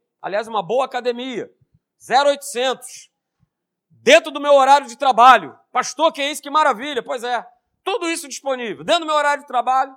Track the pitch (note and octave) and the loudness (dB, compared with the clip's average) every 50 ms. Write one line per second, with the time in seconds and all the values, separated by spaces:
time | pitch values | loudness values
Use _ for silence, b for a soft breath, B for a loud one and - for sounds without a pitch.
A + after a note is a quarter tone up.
0 | _ _ _ _ - E3 F#3 G#3 A#3 A3 A3+ G#3 F#3 D#3+ A3+ C4 C4 B3+ C4 B3 | _ _ _ _ -10 -6 -6 -6 -6 -4 -6 -6 -4 -2 -2 -2 -2 -2 -6 -6
1 | A#3 B3 A#3+ A#3+ B3+ C4 B3 F#3 A#2+ - _ _ _ _ _ _ _ _ _ _ | -6 -6 -6 -6 -8 -8 -8 -10 -10 -12 _ _ _ _ _ _ _ _ _ _
2 | _ - G#3+ C4 C#4+ C#4+ C#4+ C#4 - - - A#3 B3+ C4 A#3+ - - - - - | _ 0 2 2 4 2 0 -2 -6 -10 -6 -4 -4 -4 -4 -6 -10 -20 -20 -20
3 | - _ _ _ _ _ _ _ _ _ _ _ _ _ _ _ _ _ _ _ | -20 _ _ _ _ _ _ _ _ _ _ _ _ _ _ _ _ _ _ _
4 | _ A3+ C#4+ E4 E4 D#4 C#4 C#4+ C#4+ D4 C#4+ C#4 C4 C4 C#4 C#4+ C#4 A#3 - - | _ 4 4 6 4 0 -8 -4 2 4 4 4 6 6 4 4 4 -4 -10 -2
5 | C#4+ C4 A3+ G#3+ A#3 C4 B3 A3 E3 C3 - _ _ _ _ B3 A#3+ - - - | 0 0 4 8 8 8 8 8 4 -4 -16 _ _ _ _ -6 -6 -4 -4 0
6 | D#4 D#4+ D#4+ C#4 C#4 C#4+ D4+ - - D4 C4+ D#4 D#4 D4 A#3+ G3+ C4 D4 D4 B3 | 0 0 0 0 -6 -6 -6 -8 -12 -4 -2 0 2 2 0 -2 -6 -8 -8 -8
7 | - C4+ C#4+ B3 G#3+ B3 B3 A3 - - _ _ _ _ _ _ _ F#4 G4+ A#4 | -8 -8 -10 -8 -6 -6 -6 -6 -6 -10 _ _ _ _ _ _ _ -6 -6 -4
8 | F4 E4 E4 D#4 - C#4 A#3 - - C#4 C4 B3+ A#3+ A3 E3+ - D#3 G3+ D#4+ E4+ | -4 -6 -6 -6 -8 -14 -16 -10 -6 -6 -6 -6 -6 -10 -10 -10 -2 -2 -2 -2
9 | D#4+ D#4 D#4 D4+ D4 D4 D4 C#4 C#4+ - B3+ B3 A#3 B3 C4 C4 C#4 C#4 C4+ | 0 -2 -2 0 0 0 -2 -4 -6 -6 -4 -4 -2 0 -2 -2 -2 -4 -8